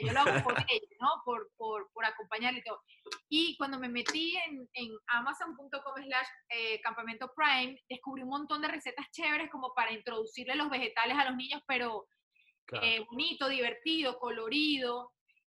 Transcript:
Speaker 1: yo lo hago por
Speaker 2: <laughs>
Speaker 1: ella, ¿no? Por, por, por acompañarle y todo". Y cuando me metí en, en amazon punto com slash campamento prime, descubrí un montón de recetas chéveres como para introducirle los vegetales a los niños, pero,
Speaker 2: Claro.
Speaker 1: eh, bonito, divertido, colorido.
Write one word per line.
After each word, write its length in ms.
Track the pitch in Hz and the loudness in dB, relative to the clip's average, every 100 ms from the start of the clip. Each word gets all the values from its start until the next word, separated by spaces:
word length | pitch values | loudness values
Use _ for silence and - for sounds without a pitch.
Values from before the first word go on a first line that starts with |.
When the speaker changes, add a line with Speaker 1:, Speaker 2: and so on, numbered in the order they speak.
Speaker 1:
yo 80 | 220 | 4
lo 80 | 254 | 6
hago 220 | 285 135 | 6 6
por 100 | 247 | 4
Speaker 2:
<laughs> 160 | - - | 2 2
Speaker 1:
ella, 160 | 226 - - | 0 -2 -2
¿no? 220 | 254 - | 2 2
Por, 280 | - 233 202 - | 0 -2 -4 -8
por, 340 | 220 214 202 | -4 -4 -6
por 100 | 220 220 | -2 -2
acompañarle 540 | 220 214 220 247 254 | -2 -4 0 0 0
y 40 | |
todo". 180 | 226 - - - - - - | -4 -8 -12 -20 -12 -12 0
Y 260 | 302 330 285 | 4 4 2
cuando 200 | 277 269 | -2 -2
me 100 | 247 | -2
metí 460 | 240 233 311 330 359 330 | -2 0 0 0 0 -2
en, 200 | 277 247 | -6 -10
en 160 | 247 233 214 - | -10 -10 -6 0
amazon 460 | 240 262 277 320 254 | 0 0 -2 -6 -8
punto 260 | 277 277 | -10 -8
com 100 | 277 269 | -8 -10
slash 240 | 277 262 262 - - 233 226 214 | -2 0 0 -6 -8 -4 -2 -2
campamento 480 | 233 220 226 226 254 - | -2 -4 -6 -8 -6 2
prime, 440 | 302 262 254 269 - | 4 4 2 -4 -12
descubrí 360 | 240 - 269 | -10 -8 -8
un 60 | 254 | -4
montón 320 | 285 294 302 | -4 -2 -2
de 60 | 302 | -2
recetas 360 | 311 262 247 277 | -2 -6 -8 -10
chéveres 400 | - 320 302 320 | -2 0 0 -2
como 200 | 285 254 254 | -6 -4 0
para 160 | 226 | 0
introducirle 640 | 220 240 226 220 - 247 285 | -2 -4 -4 -4 -6 -2 0
los 140 | 294 | 0
vegetales 460 | 262 233 233 240 277 | 0 0 2 2 4
a 80 | 262 | 2
los 100 | 254 | 0
niños, 240 | 262 294 - | -4 -6 0
pero, 400 | 254 240 214 - _ _ _ _ _ - | 0 0 -4 -8 _ _ _ _ _ -8
Speaker 2:
Claro. 200 | - 226 | 0 4
Speaker 1:
eh, 200 | 226 220 | 2 0
bonito, 380 | 240 330 294 269 | -2 -2 0 0
divertido, 680 | 269 233 226 320 320 269 247 | 2 0 -2 0 2 0 0
colorido. 920 | 240 226 226 285 302 285 247 240 247 _ _ _ | -4 -2 0 2 4 4 0 -2 -6 _ _ _